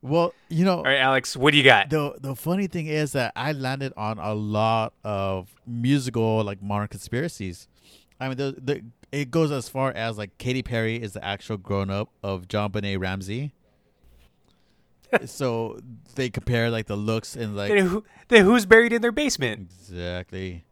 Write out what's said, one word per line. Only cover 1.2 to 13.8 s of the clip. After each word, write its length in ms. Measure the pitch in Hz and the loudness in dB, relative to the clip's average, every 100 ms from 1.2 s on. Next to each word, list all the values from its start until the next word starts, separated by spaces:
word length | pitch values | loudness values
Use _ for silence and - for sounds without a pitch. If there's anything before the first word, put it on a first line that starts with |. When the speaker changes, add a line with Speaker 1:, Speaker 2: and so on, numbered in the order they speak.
| 123 139 | 0 2
Speaker 2:
what 140 | 135 | 6
do 80 | 151 | 8
you 60 | |
got? 260 | 135 113 98 | 10 8 6
Speaker 1:
the, 240 | 151 143 - | 0 -2 -6
the 140 | 135 | -10
funny 340 | 135 - 185 196 | -6 -2 -2 -2
thing 180 | 180 156 | -4 -4
is 260 | 151 151 | -2 0
that 200 | 139 117 - | 0 -2 -2
I 160 | 131 | -4
landed 400 | 151 131 135 135 - | -2 -4 -4 -6 -6
on 200 | 107 107 | -6 -4
a 140 | 87 | -4
lot 640 | 107 104 104 110 113 110 _ | -4 -2 2 4 2 0 _
of 460 | 110 101 98 95 92 _ - | -6 -2 -2 -4 -8 _ -10
musical, 760 | 120 120 143 127 117 110 110 | -2 2 2 2 0 2 2
like, 200 | 104 101 | 0 -6
modern 260 | 98 104 104 | -4 -4 -4
conspiracies. 800 | 98 - 120 165 - 95 87 - _ _ - _ _ | -8 -6 -6 -6 -6 -10 -10 -18 _ _ -20 _ _
I 100 | 131 | -8
mean, 80 | 127 | -4
the, 160 | 139 135 | -6 -6
the, 280 | 131 143 113 _ - | -6 -6 -6 _ -10
it 220 | 139 139 | -8 -2
goes 180 | 165 156 | 0 0
as 180 | 143 120 | 0 -6
far 220 | 135 135 | -4 -4
as, 240 | 113 113 110 | -2 -6 -6
like, 220 | 104 _ | -10 _
Katy 240 | 127 127 | -4 -4
Perry 320 | - 117 110 117 | -2 -2 -2 -2
is 100 | 113 | -6
the 120 | 104 | -8
actual 320 | - 98 - 107 | -8 -8 -6 -8
grown-up 520 | 92 98 98 98 110 _ | -2 -2 0 -2 -4 _
of 240 | 101 95 92 | -6 -6 -4
JonBenet 500 | 104 104 101 101 98 | -2 -2 -4 -4 -4
Ramsey. 520 | 92 95 95 110 143 _ | -4 -4 -6 -8 -8 _
Speaker 2:
<laughs> 40 | _ _ | _ _